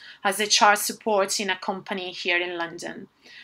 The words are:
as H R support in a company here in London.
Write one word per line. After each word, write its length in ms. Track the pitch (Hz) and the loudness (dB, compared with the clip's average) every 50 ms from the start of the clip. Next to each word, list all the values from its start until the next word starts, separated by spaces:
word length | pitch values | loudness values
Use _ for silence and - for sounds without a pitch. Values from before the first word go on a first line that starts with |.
| - - - - - | -16 -20 -12 -4 -2
as 160 | 202 190 196 | -2 0 0
H 220 | 214 208 - - | 0 2 4 6
R 140 | 220 208 208 | 8 8 6
support 600 | 208 - - 208 - - 226 214 196 190 196 - - | 6 2 -4 -6 -4 -2 0 2 2 2 0 -2 -2
in 100 | 208 190 | -2 -2
a 80 | 185 | -4
company 540 | - - - 196 190 185 - 208 190 180 180 | -2 -4 -4 -6 -4 -6 -6 -6 -6 -6 -8
here 280 | 175 - - 185 175 175 | -10 -6 -2 0 0 0
in 180 | 175 180 180 | 0 -2 -4
London. 500 | 170 170 165 165 170 - 156 - - 196 - _ _ - - - - | -6 -6 -6 -8 -10 -12 -12 -12 -12 -16 -18 _ _ -20 -20 -20 -20